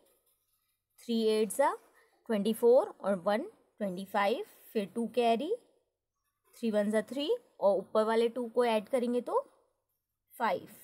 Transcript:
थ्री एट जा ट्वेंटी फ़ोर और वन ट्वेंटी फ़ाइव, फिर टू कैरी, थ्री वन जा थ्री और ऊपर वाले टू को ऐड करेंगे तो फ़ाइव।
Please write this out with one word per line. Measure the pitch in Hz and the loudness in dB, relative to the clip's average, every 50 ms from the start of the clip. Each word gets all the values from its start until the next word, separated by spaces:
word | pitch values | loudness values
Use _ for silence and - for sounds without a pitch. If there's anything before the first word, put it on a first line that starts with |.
| _ _ _ _ _ _ _ _ _ _ _ _ _ _ _ _ _ _ _ _ | _ _ _ _ _ _ _ _ _ _ _ _ _ _ _ _ _ _ _ _
थ्री | - - 233 226 220 | -6 -2 0 0 2
एट | 214 220 214 226 196 | 2 2 2 0 0
जा | - - 277 311 415 466 - _ _ _ _ _ _ _ _ - | 0 2 2 2 0 -2 -10 _ _ _ _ _ _ _ _ -4
ट्वेंटी | 226 202 196 220 220 | -2 -2 0 -2 0
फ़ोर | - 240 233 247 277 403 403 - - | 4 6 6 6 6 6 2 -4 -8
और | - 196 202 180 | -4 -4 -4 -2
वन | 165 208 202 233 | 0 0 0 -2
ट्वेंटी | 330 427 - _ _ _ _ - 214 196 180 185 196 | -2 -6 -14 _ _ _ _ -8 -6 -6 -6 -8 -8
फ़ाइव, | - - 208 202 202 240 339 415 - - - - - - | -6 -2 0 0 0 0 -2 -6 -12 -16 -20 -16 -8 -6
फिर | 226 196 | -6 -6
टू | - - 233 233 220 - | -6 -6 -6 -6 -4 -2
कैरी, | 247 233 233 233 214 277 349 453 494 _ _ _ _ _ _ _ _ _ _ _ _ _ _ _ _ _ _ _ | 0 2 2 2 0 -2 -4 -6 -6 _ _ _ _ _ _ _ _ _ _ _ _ _ _ _ _ _ _ _
थ्री | - - 226 | -8 -6 -2
वन | 208 208 208 208 | 0 0 0 0
जा | 214 220 | 0 -2
थ्री | 208 - 240 277 285 330 466 494 _ _ _ - | -2 -2 -6 -6 -2 -2 -4 -4 _ _ _ 0
और | - 202 196 185 | 2 2 2 0
ऊपर | 285 - - 220 220 | -2 -2 0 0 0
वाले | 220 226 226 233 233 | 2 2 0 0 0
टू | 226 254 247 226 | -2 -4 -8 -6
को | - 247 240 | -2 0 0
ऐड | 233 220 214 202 - | 0 0 -2 -2 -2
करेंगे | - 247 233 240 240 247 | -4 -2 -2 -2 -2 -4
तो | 240 320 381 508 554 - _ _ _ _ _ _ _ _ _ _ _ _ _ _ _ _ - | -4 -2 -2 -2 -4 -4 _ _ _ _ _ _ _ _ _ _ _ _ _ _ _ _ -10
फ़ाइव। | - 240 214 180 165 160 - - - | -6 -4 -4 -4 -4 -6 -12 -20 -20